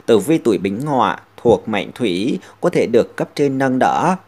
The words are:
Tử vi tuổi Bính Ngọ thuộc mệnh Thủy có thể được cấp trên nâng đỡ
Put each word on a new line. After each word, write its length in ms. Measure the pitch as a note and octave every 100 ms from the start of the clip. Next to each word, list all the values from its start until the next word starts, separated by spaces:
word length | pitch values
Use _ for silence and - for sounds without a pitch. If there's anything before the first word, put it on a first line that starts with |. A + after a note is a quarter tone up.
| -
Tử 120 | A2
vi 200 | F#2+ D#3+
tuổi 200 | A#2 G2
Bính 260 | F#2+ G2+
Ngọ 320 | D3+ C3+ G2+ - - -
thuộc 320 | B2 G2+ -
mệnh 240 | G#2 -
Thủy 460 | - A#2+ F2 A2+ F#3+ - -
có 100 | F3
thể 160 | D#3 G#2
được 300 | A#2 G2 -
cấp 120 | E3
trên 240 | - C#3+ C3+
nâng 200 | C3+ B2+
đỡ 380 | G#2+ D2+ D3 F#3